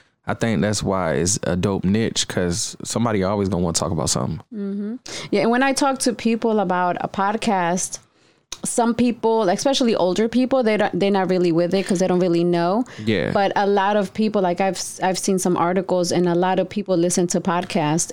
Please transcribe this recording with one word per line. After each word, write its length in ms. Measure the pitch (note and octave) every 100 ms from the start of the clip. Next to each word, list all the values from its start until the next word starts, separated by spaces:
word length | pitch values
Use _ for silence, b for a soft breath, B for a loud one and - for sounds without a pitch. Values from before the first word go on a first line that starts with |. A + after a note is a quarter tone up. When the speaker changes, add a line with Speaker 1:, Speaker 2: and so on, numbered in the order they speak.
| B _ -
Speaker 1:
I 60 |
think 280 | G2+ A#2 F#2
that's 200 | G#2 G2+
why 320 | - F#2+ E2 C#2
it's 160 | F2+ -
a 120 | - F2+
dope 280 | G2+ G2
niche, 440 | F2+ G#2 A2 - -
'cause 480 | G#2 F2 F2 - -
somebody 380 | - - A#2 G#2
always 240 | F#2 G#2 F#2+
gonna 140 | F2
wanna 120 | F2 E2
talk 160 | E2
about 180 | D#2+ B1+
something. 300 | - C2 - -
Speaker 2:
Mm-hmm. 440 | G#3+ G3+ G3+ G#3 B3 B B B
Yeah, 120 | G#3
and 100 | A3
when 100 | A#3+
I 100 | C4+
talk 280 | C4 C#4 C4
to 140 | B3+
people 460 | A3 A3+ A3+ A#3 G#3+
about 380 | F#3 F3+ F3+ -
a 80 | -
podcast, 920 | - G3 G#3+ A#3 F#3+ E3+ F3+ - - _ b b b _ -
some 320 | F#3+ - A#3 A#3
people, 480 | B3 - A3+ A3+ F#3+
especially 440 | G3 C#4 C4+ A#3+
older 340 | - F3+ F3+ A3+
people, 360 | B3 B3+ C4
they 140 | A3 G#3+
don't, 220 | G3+ F3
they're 120 | G3
not 180 | G3 F#3
really 220 | F#3 F3
with 240 | E3 F3 G3
it 100 | F#3
'cause 140 | F3+
they 80 | F#3
don't 120 | F3+
really 240 | F3+ E3+
know. 420 | F3 F3 E3+ G#3+ B3+ B G#2+
Speaker 1:
Yeah. 260 | F#2+ A1
Speaker 2:
But 180 | G3+ G3 -
a 120 | G3+
lot 300 | G3+ G3 G#3
of 180 | F#3+ -
people, 260 | G#3+ G#3+
like, 180 | F#3 F3
I've 180 | G3 F3+
s-, 220 | - -
I've 160 | F#3 F3+
seen 180 | - F#3
some 180 | F3+ F3
articles, 540 | E3+ F#3+ F#3 F3+ F3
and 160 | F3 F3+
a 60 |
lot 240 | E3+ F3+ F#3+
of 100 | F#3
people 280 | G#3 F#3+ F3
listen 300 | F3 F#3 F3
to 120 | F3
podcasts, 720 | F#3 E3+ F#3+ G3+ D3+ E3 -